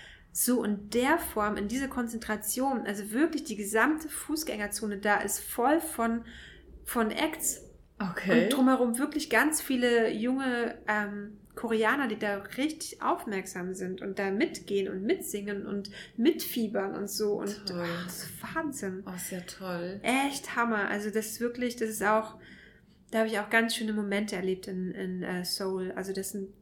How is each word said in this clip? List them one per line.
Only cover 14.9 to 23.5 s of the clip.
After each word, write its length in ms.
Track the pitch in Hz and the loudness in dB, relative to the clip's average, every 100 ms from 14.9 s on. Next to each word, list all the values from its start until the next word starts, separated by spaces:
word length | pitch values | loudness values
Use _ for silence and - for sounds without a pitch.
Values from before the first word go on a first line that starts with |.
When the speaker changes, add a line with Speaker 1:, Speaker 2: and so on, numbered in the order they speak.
| 190 | -2
Speaker 1:
mitsingen 640 | 202 381 - 202 202 202 214 | 0 0 -2 -6 -4 -4 -4
und 240 | 202 196 - - - | -4 -6 -12 -10 2
mitfiebern 800 | 254 - - - 220 202 196 | 4 4 0 0 0 0 0
und 160 | 156 202 | -2 -4
so. 220 | - 208 208 | -2 0 0
Und 260 | 202 214 202 | -2 -4 -4
Speaker 2:
Toll. 180 | 175 | -4
Speaker 1:
ach, 200 | 170 170 | -2 -4
das 140 | 180 - | -6 -8
ist 300 | - - - | -10 -10 -6
Wahnsinn. 480 | 320 320 - 196 185 196 | -4 -4 -4 -6 -6 -8
Speaker 2:
Oh, 40 | 180 | -8
ist 160 | - | -6
ja 80 | 185 | -8
toll. 580 | 180 - 190 175 175 196 | -8 -10 -6 -4 -4 -4
Speaker 1:
Echt 500 | 208 262 277 285 - | 0 2 2 -2 -4
Hammer. 340 | 247 233 214 202 | 0 2 2 2
Also 220 | 208 208 | 0 0
das 160 | 214 214 | -2 -2
ist 140 | - | -2
wirklich, 340 | 233 240 247 | -2 0 -2
das 140 | 240 220 | 0 -2
ist 140 | 214 | 0
auch, 320 | 202 214 214 - - - - - - - - | 4 4 2 -6 -18 -20 -20 -20 -20 -20 -2
da 80 | 220 | 2
habe 80 | 220 | 2
ich 120 | 208 | 2
auch 100 | 208 | 4